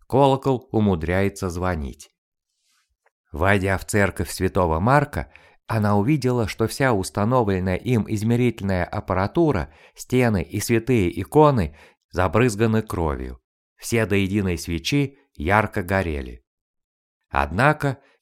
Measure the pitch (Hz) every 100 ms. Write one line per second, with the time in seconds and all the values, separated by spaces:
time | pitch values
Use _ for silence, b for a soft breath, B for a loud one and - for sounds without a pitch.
0 | b 131 139 135 135 127 - 113 104 90
1 | 78 92 98 - 95 85 92 85 69 -
2 | - _ _ _ _ _ _ _ _ _
3 | _ _ _ 73 92 101 95 95 - 104
4 | 98 - 90 - 92 98 87 80 107 143
5 | 139 - - b b b - 113 104 104
6 | 104 151 123 123 104 - 110 - 135 104
7 | 92 - 104 131 101 95 92 92 - 120
8 | - 104 110 120 123 113 98 92 87 104
9 | - 92 101 - 165 101 71 b b b
10 | - 127 123 101 - 107 - 113 113 123
11 | 87 - 95 147 151 127 80 B B B
12 | _ 87 92 101 127 101 113 110 110 87
13 | 80 65 64 64 _ _ _ _ - 117
14 | 104 101 95 104 95 85 - 82 - 143
15 | 139 b b b 76 104 104 107 87 95
16 | 87 73 64 60 _ _ _ _ _ _
17 | _ _ _ 69 73 87 139 156 143 123
18 | b b